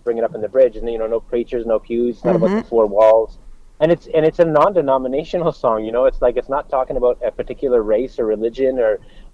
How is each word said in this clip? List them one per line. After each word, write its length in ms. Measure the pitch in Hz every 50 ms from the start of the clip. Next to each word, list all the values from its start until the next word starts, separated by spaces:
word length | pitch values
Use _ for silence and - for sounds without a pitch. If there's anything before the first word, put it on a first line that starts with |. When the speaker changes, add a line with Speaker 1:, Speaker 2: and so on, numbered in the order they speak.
Speaker 1:
bring 160 | - 120 113 113
it 60 | 113
up 100 | 107 -
in 60 | 110
the 80 | 107 98
bridge, 280 | 113 131 131 117 -
and, 140 | 110 110 117
you 80 | 117 110
know, 80 | 110
no 140 | 110 117 110
preachers, 440 | - - 123 120 120 - 127 120 113
no 120 | 117 110 107
pews, 380 | - - 117 120 120 123 117
it's 80 | - -
not 100 | 175 185
about 160 | 165 - 185
the 60 | 202
Speaker 2:
Mm-hmm. 120 | 226 - -
Speaker 1:
four 180 | 117 113 107
walls. 520 | 104 98 107 110 110 110 113 110 - - - - - - - - - - -
And 140 | 151 165
it's, 160 | 170 - - -
and 140 | - 156 156
it's 140 | 160 - -
a 40 | 170
non-denominational 1080 | 165 151 147 156 202 196 175 143 135 135 131 131 127 135 147 170 - - 175 165 160
song, 320 | 147 - - 120 110 110 110
you 80 | 113
know, 140 | 113 123 131
it's 140 | 127 - -
like, 160 | 131 123 117
it's 120 | 123 - 131
not 200 | 135 151 - -
talking 280 | 143 131 127 - 143
about 220 | 127 123 123 120 - -
a 60 | 107
particular 500 | - - 117 - 120 - 143 131 123 117
race 360 | 104 107 107 113 135 127 - -
or 80 | 117
religion 540 | 107 107 104 113 117 117 127 135 131 131 127
or, 180 | 113 110 104 - - - - - - -